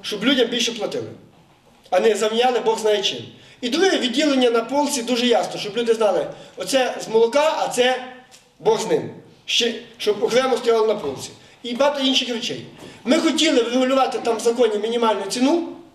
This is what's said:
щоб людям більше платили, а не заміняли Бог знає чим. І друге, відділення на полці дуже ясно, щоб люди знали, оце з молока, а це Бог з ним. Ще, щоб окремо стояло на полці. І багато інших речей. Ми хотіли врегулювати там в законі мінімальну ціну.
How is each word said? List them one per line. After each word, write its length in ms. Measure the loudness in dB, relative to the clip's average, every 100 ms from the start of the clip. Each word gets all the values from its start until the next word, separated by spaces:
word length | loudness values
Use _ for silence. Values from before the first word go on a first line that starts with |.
щоб 240 | -8 -2
людям 220 | 0 2 0
більше 240 | 0 -4
платили, 360 | -4 -6 -6 -10 -14 -20 _ _ _ _ _ _
а 100 | 2
не 160 | 2
заміняли 440 | 2 0 2 0 2
Бог 200 | 0 0
знає 220 | 0 0
чим. 180 | -2 -6 -14 -20 -20 -10
І 80 | -4
друге, 280 | 2 2 2
відділення 520 | 0 0 2 2 2
на 120 | 2
полці 400 | 0 -2 0 -2
дуже 260 | -2 -2 2
ясно, 320 | 2 0 -6
щоб 180 | -6 -4
люди 160 | 0
знали, 340 | 2 2 0 -4 -10 -18 -12
оце 380 | -2 0 0 -4
з 60 | -2
молока, 480 | 2 4 4 2 0
а 80 | -2
це 360 | 2 2 0 -6 -16 -20 -20 _ _
Бог 220 | 0 0
з 60 | 0
ним. 220 | 0 -2 -14 -20 -20
Ще, 280 | -2 0 0 -4 -14 -4
щоб 260 | -2 0
окремо 340 | 2 2 2 0
стояло 300 | 2 4 2
на 80 |
полці. 340 | 0 -4 -8 -12 -16 -20 -14
І 120 | -8
багато 280 | 0 2 2
інших 260 | 0 0 -2
речей. 360 | -4 -6 -8 -12 -18 -20 -10
Ми 160 | 0 2
хотіли 420 | 2 2 2 2
врегулювати 580 | 2 0 2 2 0 -2
там 180 | -2 0
в 20 |
законі 380 | 0 2 2 2
мінімальну 440 | -2 0 0 0 -4
ціну. 380 | 0 2 2 -2 -12 -20